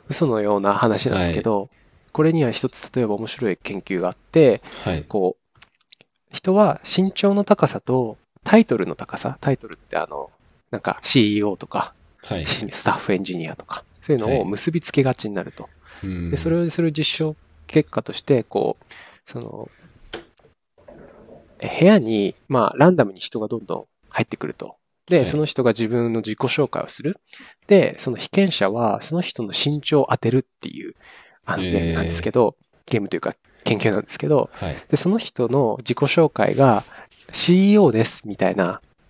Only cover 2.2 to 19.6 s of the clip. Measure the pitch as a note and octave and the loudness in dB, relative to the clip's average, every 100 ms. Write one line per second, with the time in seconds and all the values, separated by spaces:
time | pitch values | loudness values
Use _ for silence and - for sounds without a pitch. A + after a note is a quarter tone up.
2.2 | D#3 E3 C#3 - C3 - - C3 A2+ G#2 | 2 2 0 -2 -6 -8 -8 -2 -2 -2
3.2 | A2 - A2+ F2 - G2+ - F#2 F2+ - | -6 -4 -4 -4 -6 -10 -6 -4 -4 -6
4.2 | _ E3+ C#3+ G#2 - - - E2 - G#2 | _ 4 6 4 -2 -10 -4 -4 -4 -2
5.2 | F2+ - _ _ - _ _ - _ _ | -2 -4 _ _ -20 _ _ -20 _ _
6.2 | _ - - F#3+ G3+ - - - F#3+ - | _ -8 0 4 4 2 -2 0 0 0
7.2 | G3+ G3+ G3+ G3+ C#3+ - - B2+ A#2 G#2 | 0 2 2 2 2 -2 -2 -2 -2 -6
8.2 | _ _ - A3 A3+ A2+ F#2 D#2 - - | _ _ 4 4 6 2 -2 -6 -10 -8
9.2 | - C3+ - C3+ A2 E2+ _ D#2+ D2+ D2 | -8 -6 -4 -4 -6 -20 _ -6 -6 -8
10.2 | C#2 _ _ _ _ G#2 - - - C3+ | -14 _ _ _ _ -8 -6 -4 0 4
11.2 | G#2+ G#2 G#2 F#2+ - - - _ _ _ | 4 2 -2 -4 -8 -6 -6 _ _ _
12.2 | - G2 D2+ - G#2+ - - F#2 - F#2+ | -8 -6 -4 -4 -4 -6 -4 -2 -2 -2
13.2 | F#2+ F2+ D#2+ D#2+ - - - _ - C#3 | -2 -8 -8 -12 -12 -14 -14 _ -2 0
14.2 | A2 C3 F#2 G2+ - D#3+ - - C3+ B2+ | 0 0 -2 -4 -4 -4 -2 0 0 0
15.2 | G#2+ G2 E2+ - - _ - - G2 F2+ | -6 -8 -10 -12 -20 _ -20 -14 -10 -6
16.2 | E2+ E2 E3 E3 E3+ - E3 D3+ D3+ - | -4 -4 -2 0 0 0 -2 0 -4 -2
17.2 | D#3 D#3 _ _ - D#3+ - - - - | -4 -6 _ _ -2 0 0 -2 -6 -6
18.2 | - C3 A2 G#2 - - _ - - - | 0 0 0 -2 -2 -4 _ -20 -20 -20
19.2 | - A#2 A#2 - | -16 -14 -12 -14